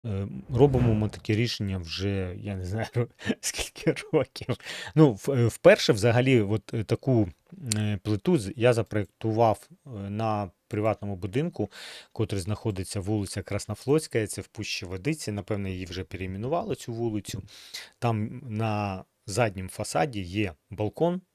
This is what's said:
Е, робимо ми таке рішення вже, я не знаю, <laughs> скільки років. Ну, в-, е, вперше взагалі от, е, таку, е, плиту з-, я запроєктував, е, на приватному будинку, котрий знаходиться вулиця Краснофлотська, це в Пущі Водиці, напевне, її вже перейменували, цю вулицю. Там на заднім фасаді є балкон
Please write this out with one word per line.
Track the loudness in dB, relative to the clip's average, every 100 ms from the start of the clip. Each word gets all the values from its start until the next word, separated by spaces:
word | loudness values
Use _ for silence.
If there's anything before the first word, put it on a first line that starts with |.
| -4
Е, | -4 -4 -8 -4
робимо | 6 6 6 4
ми | 4 2
таке | -4 0
рішення | 2 2 -2 -4 -4
вже, | -6 -4 -2 -2 -4 -6
я | -8 -6
не | -4
знаю, | -4 -2 -2
<laughs> | -4 _ -6 -4
скільки | -4 -4 -8 -2 -2 -2 0
років. | -2 0 -8 -6 -6 -6 -12 -2 6
Ну, | 6
в-, | 6 -2
е, | 2 2
вперше | 8 8 8 6
взагалі | 4 6 4 6 6
от, | 6 0 -2
е, | -6
таку, | -2 0 4 4 2 -2 _ -14 -4 0
е, | 0 -2
плиту | -2 -2 2 0
з-, | 0 2
я | 4
запроєктував, | 4 0 -4 -4 _ -2 4 4 2 -6
е, | -20 -14
на | -10 -8 -4 -2 -2 -4 _ _
приватному | -2 0 0 -4 -6
будинку, | -4 -2 -2 -4 -6 -6 -16 -18 -18
котрий | -4 -2 -2
знаходиться | -2 -4 -2 -4 -6 -6
вулиця | -2 -2 -2 -6
Краснофлотська, | -6 -6 -6 -8 0 0 2 -4 -4
це | -6
в | -10
Пущі | -10 -8 -6 -6
Водиці, | -6 -4 -4 -4
напевне, | -6 -4 -4 -4
її | -6 -8
вже | -10
перейменували, | -10 -8 -8 -6 -4 -4 -4 -8
цю | -6
вулицю. | -4 -2 -4 -6 -10 -12 -20 -16 -16 -16 _
Там | -2 0 -2 -8 -8
на | -4 -2 0 -2 -6 -12 _ -8
заднім | 0 0 -2 -10
фасаді | -8 -4 0 0 -2
є | -4 -2 -4 -6 _
балкон | -4 -4 0 0 0 _